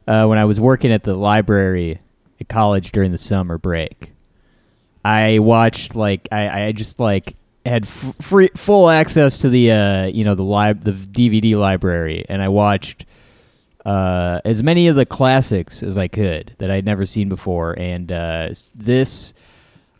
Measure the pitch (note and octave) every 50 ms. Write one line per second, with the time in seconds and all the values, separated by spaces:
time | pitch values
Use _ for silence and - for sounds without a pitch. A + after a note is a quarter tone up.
0 | - - A2 A2 A2 A2 A2 G#2+ G#2+ G#2+ G#2 A2 A2+ C3 C3 - - A#2+ A2 G#2
1 | - G#2+ F#2+ F#2+ G#2 G#2 G#2+ A2 G2 G#2 G2+ G2 F#2+ F#2 F#2 F2+ E2+ E2 D#2 -
2 | _ _ _ _ _ _ _ - - - A2+ A2+ G#2+ G#2 G2+ F#2+ F2+ - - G#2
3 | F#2+ F#2 F2 - - - G#2 F#2+ F2+ E2+ E2+ D#2+ - F#2 E2+ E2 D#2 - - -
4 | - - _ _ _ _ _ _ _ _ _ _ _ _ _ _ _ _ _ _
5 | - G#2+ G#2+ G#2+ A2 A2 A2 G#2+ G#2+ A2+ A2+ A2+ A#2 A2+ - - - - - A2+
6 | G#2+ G2+ G2 F2+ - - G#2+ G#2+ G#2 G2+ - G2+ G#2 G#2+ G#2+ G#2 G#2+ - - -
7 | A#2+ G#2+ G2 F#2+ - - - - _ _ _ _ - B2 A#2+ A2+ G2+ - - -
8 | C3 C3 - - C#3+ - G3 G3 F#3+ F#3 - - - G3+ G#3 G3+ F3+ E3 D#3+ D#3+
9 | D#3+ - - D#3+ D3 C3+ - - - C3 B2 B2 A#2+ A2+ A2 G#2+ G2+ G2+ G2 F#2+
10 | F#2+ F#2+ - A2+ G#2+ G#2 G2 F#2 F#2+ G2 G#2 G#2 G#2 G#2+ G#2+ - - G#2+ F#2+ F#2+
11 | F#2+ G2 G2+ A#2 A#2+ A#2 G#2+ A2 G#2+ A2+ G#2+ G#2 G2+ G2 F#2+ F2 G2 F#2 E2+ E2+
12 | E2 D#2 D#2 E2+ - - F#2+ G2 F#2+ G2 G2 G#2 G#2 G#2 G2+ G2 - - - -
13 | - _ _ _ _ _ _ _ _ _ _ _ _ _ _ _ - G#2 G2+ F#2+
14 | F#2+ F#2 F2+ F2+ F2 F2 F2 - - A2 A2+ G#2+ A#2 D#3+ E3+ F3 E3+ E3+ D3 C#3
15 | A#2+ - - - C3+ C3 C3 C3+ C3 - G#2 F2+ E2+ - - - - G2+ F#2+ G2+
16 | F#2 E2+ - G#2 G2+ F2+ D#2 D2+ - - - - F#2+ F#2 G2 G2 F#2+ G#2+ G#2 F#2+
17 | G2 - - A2 G2+ G2 F#2 - - F#2+ F2+ E2+ E2 E2 E2+ - F2+ F2+ F2 F2
18 | F2 E2 F2+ E2+ E2+ E2 E2 E2 D#2+ E2 - - - _ _ A2+ G#2 A#2 B2+ C3
19 | C3+ - - - - - - _ _ _ _ _ _ _ _ _ _ _ _